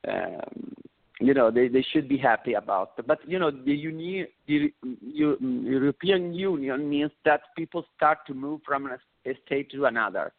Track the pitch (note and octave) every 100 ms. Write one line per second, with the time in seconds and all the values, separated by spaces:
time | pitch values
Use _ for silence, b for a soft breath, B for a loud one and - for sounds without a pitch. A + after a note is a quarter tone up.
0 | - G2 F2+ - - - - - - _
1 | _ - B2 C3+ A2+ A#2 B2+ B2+ B2+ D#3
2 | C3 C3+ B2+ A2 - G#2+ - G2 F#2+ -
3 | A#2 D3+ C#3 F#3 D#3+ C#3 C3 C#3+ D#3+ D#3+
4 | E3+ F#3+ E3+ _ - D3 D3 _ B2+ A#2+
5 | B2 D3+ D3+ C#3 C3 B2 A2 C3 C#3 C3+
6 | F3 F#3+ F3 E3+ G3 D#3+ C3+ C3 D3 C#3+
7 | D3+ _ D#3 D3+ - - E3 E3+ - _
8 | D3+ D#3 - C3 C#3+ D3+ C#3+ C#3 C#3 B2+
9 | _ _ B2+ C3+ _ C#3 C#3 C3+ C#3 A#2
10 | G#2+ F#2 D2+